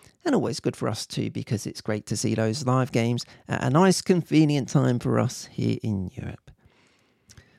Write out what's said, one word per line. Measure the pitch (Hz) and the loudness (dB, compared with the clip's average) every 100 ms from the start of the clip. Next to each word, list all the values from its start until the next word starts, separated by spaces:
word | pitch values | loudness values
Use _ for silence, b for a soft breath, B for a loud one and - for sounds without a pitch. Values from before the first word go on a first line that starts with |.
| B B 349 | B B -2
And | 247 | 0
always | 120 - | 0 -2
good | - - | -4 -2
for | 127 | -4
us | 107 - | -4 -6
too, | - 110 | -4 -4
because | 113 - 107 104 | -4 -4 -4 -4
it's | - | -8
great | - 107 - | -6 -4 -4
to | 104 | -4
see | 110 110 | -2 0
those | 110 110 127 | 0 0 0
live | 127 127 | 0 0
games | 123 117 120 - b b | 0 0 -2 -6 b b
at | - | -4
a | 127 | 2
nice, | 143 190 175 | 4 6 4
convenient | - 180 - 151 151 147 113 | 2 0 4 4 4 2 2
time | 147 127 123 | 2 2 2
for | 127 117 | 0 0
us | 120 - - | 0 -2 -12
here | - 113 113 | -4 -2 -2
in | 110 98 92 | -2 -4 -4
Europe. | - - - - - b b b b b b b b b | -8 -12 -12 -18 -20 b b b b b b b b b